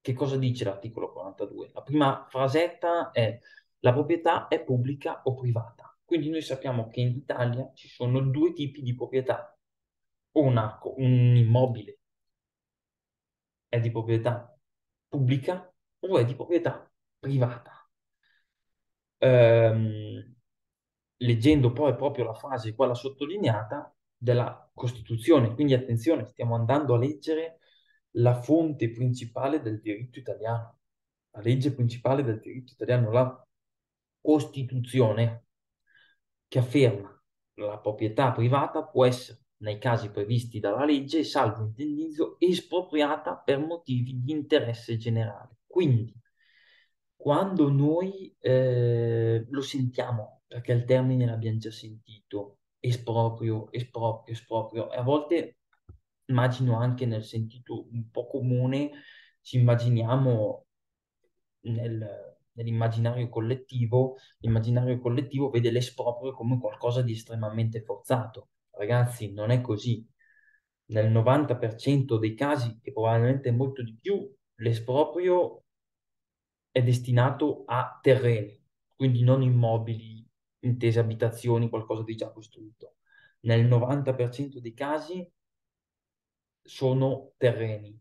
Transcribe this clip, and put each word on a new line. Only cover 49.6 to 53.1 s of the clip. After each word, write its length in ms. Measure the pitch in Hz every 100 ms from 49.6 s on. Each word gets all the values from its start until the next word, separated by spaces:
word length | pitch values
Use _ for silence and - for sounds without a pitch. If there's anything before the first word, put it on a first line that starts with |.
sentiamo, 800 | 131 139 127 - 123 117 104 _ _
perché 260 | 120 120
il 120 | 120
termine 420 | 120 127 127 127 120
l'abbiamo 320 | 113 110 110
già 120 | 110
sentito, 880 | 110 110 107 _ 107 _ 104 104 _ _ _
esproprio, 920 | 123 117 -